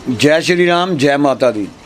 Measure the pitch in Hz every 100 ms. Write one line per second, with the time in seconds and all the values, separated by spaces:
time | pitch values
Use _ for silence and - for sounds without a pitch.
0 | - 113 139 160 151 175 175 175 180 156
1 | 143 139 143 123 127 107 92 -